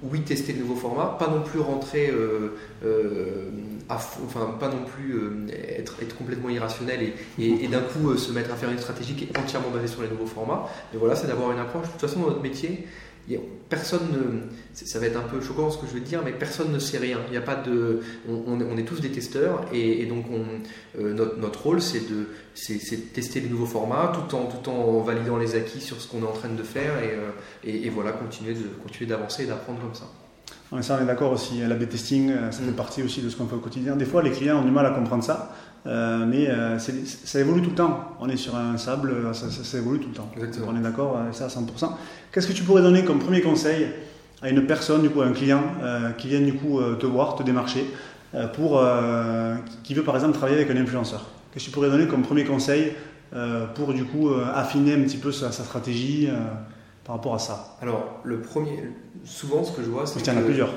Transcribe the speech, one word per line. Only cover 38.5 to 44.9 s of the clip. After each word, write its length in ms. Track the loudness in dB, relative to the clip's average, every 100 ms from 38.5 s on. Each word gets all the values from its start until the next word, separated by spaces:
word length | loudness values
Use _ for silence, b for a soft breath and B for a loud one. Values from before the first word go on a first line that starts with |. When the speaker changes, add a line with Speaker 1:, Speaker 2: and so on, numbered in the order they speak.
| -2
Speaker 2:
un 220 | 0 -2
sable, 320 | -2 -2 0
euh, 220 | 0 -2
ça, 180 | -4 -6
ça, 140 | -6 -6
ça 120 | -2
évolue 220 | 0 0
tout 80 | -2
le 60 |
temps. 180 | -8 -10
Speaker 1:
Exactement. 340 | -6 -6 -4 -2
Speaker 2:
On 80 | 0
est 40 |
d'accord, 360 | -2 0 0 0
euh, 160 | -2
ça 120 | -4 -6
à 40 |
cent 140 | -4 -6
pour 120 | -2
cent. 200 | -4 B B B B
Qu'est-ce 160 | 0 0
que 60 |
tu 100 | 0
pourrais 180 | 8 10
donner 220 | 12 10
comme 160 | 8 4
premier 220 | 4 4
conseil 460 | 6 4 4 2 2 -2 B B B -8
à 80 | 2
une 160 | 4 6
personne, 360 | 2 4